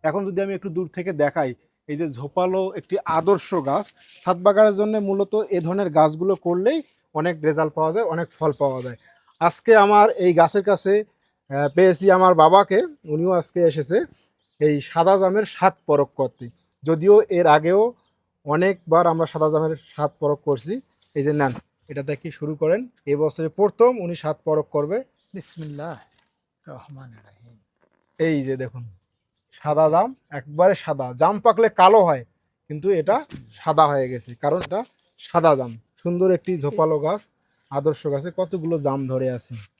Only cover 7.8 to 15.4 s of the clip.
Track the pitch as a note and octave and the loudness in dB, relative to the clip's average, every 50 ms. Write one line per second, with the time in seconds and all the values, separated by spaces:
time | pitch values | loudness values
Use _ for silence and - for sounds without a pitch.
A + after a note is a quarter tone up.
7.8 | D#3 D#3 E3 G#3+ A#3 F3 D#3+ E3+ E3+ - _ _ D#3+ D#3 C#3 - C#3+ C#3 C3 C3 | -4 -2 -2 -2 -4 -2 -4 -6 -6 -8 _ _ -4 -4 -2 0 -2 -2 -2 -6
8.8 | B2 B2+ A#2+ _ _ _ _ _ _ _ _ _ E3 F3 - - _ - A3+ G#3+ | -10 -12 -14 _ _ _ _ _ _ _ _ _ -2 -2 -2 -2 _ 6 6 6
9.8 | G3+ G3+ G#3 G#3 G#3 A3 - - F3+ F3+ F3 E3 E3 D#3 - G3+ F#3 G3+ G3 - | 6 6 6 6 6 4 2 0 0 2 4 4 4 4 4 -2 0 0 0 0
10.8 | - F#3+ G3 G#3 G#3+ _ _ _ _ _ _ _ _ _ C3+ C#3 D3 C#3+ C#3 E3+ | 0 0 0 0 -2 _ _ _ _ _ _ _ _ _ -6 -4 -4 -2 2 4
11.8 | F#3 F#3 F3 - F#3+ G3 F#3 F#3 F#3 F#3 F3+ D#3+ D#3 D#3+ F3+ G3+ G3+ - F#3+ G#3 | 4 4 4 4 4 4 4 6 6 4 6 6 6 8 8 6 6 4 0 -2
12.8 | F#4 E4+ D4 _ _ D#3+ D3+ D#3 E3+ F#3 F#3 E3+ D#3 - _ F3+ F3 E3 C#3 D#3 | -2 -2 -10 _ _ -8 -6 -4 -2 0 0 -2 -2 -4 _ 0 0 0 0 -2
13.8 | C#3+ B2+ E3+ A3+ F4 - _ _ _ _ _ _ _ _ _ _ D3 D3+ D3 C#3+ | -6 -2 -2 -2 -2 -4 _ _ _ _ _ _ _ _ _ _ 0 0 0 0
14.8 | C3 - - E3 E3 F#3 G3 G3 F#3+ F#3 F#3+ G#3+ | -4 -6 -2 0 2 4 4 4 2 0 0 -2